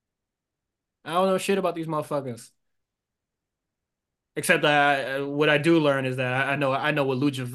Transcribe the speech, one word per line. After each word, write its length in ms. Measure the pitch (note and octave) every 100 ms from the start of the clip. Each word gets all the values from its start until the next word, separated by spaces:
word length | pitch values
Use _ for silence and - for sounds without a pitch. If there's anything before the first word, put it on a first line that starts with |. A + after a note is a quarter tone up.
| _ _ _ _ _ _ _ _ _ _
I 80 | C#3+
don't 120 | F3+ F#3+
know 120 | F#3+
shit 200 | F#3+ G3
about 160 | F3
these 120 | E3+ D#3+
motherfuckers. 640 | D3+ - D3 C3+ A2 - _ _ _ _ _ _ _ _ _ _ _ _ _ _ _ _ _ _ -
Except 260 | D3 E3+
that 440 | D3+ D3 C#3+ C#3 B2 C3+
I, 40 |
what 260 | C#3 C#3+ D3+
I 100 | D3
do 200 | D3+ E3
learn 260 | C#3+ C3+
is 120 | C3 B2+
that 320 | B2+ B2+ C3+
I, 40 |
I 40 | C#3
know, 160 | C#3
I 180 | C3+ D3+
know 140 | D3+
what 140 | C3+ B2+
Lucha, 260 | C#3+ C3 B2